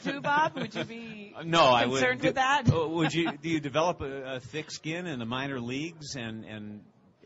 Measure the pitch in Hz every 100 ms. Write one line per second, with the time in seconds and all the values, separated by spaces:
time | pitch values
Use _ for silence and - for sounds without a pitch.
0 | 277 277 285 285 320 269 233 196 - 226
1 | 233 214 202 113 165 165 143 123 123 135
2 | 254 254 262 254 262 285 233 - 156 170
3 | 160 156 165 143 160 160 143 147 175 -
4 | 143 135 131 127 123 151 156 - 156 165
5 | 180 131 113 127 139 135 120 131 165 165
6 | 143 135 113 113 104 107 104 104 92 _
7 | _ _